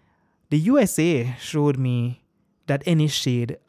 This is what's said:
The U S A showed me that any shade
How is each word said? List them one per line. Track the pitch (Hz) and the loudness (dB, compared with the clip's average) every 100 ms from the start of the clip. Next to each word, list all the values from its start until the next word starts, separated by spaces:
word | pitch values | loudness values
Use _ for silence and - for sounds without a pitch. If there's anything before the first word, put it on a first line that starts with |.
| _ _ _ _ - | _ _ _ _ -4
The | 151 | -2
U | 175 277 | 2 2
S | 202 - | 2 2
A | 165 143 120 123 | 0 0 -2 -6
showed | - 156 147 131 | -6 0 0 0
me | 127 123 120 123 _ _ _ _ - | 0 0 -2 -6 _ _ _ _ -6
that | 139 175 | -4 0
any | 165 151 | 2 2
shade | - 135 123 117 - | 0 -2 -2 -2 -8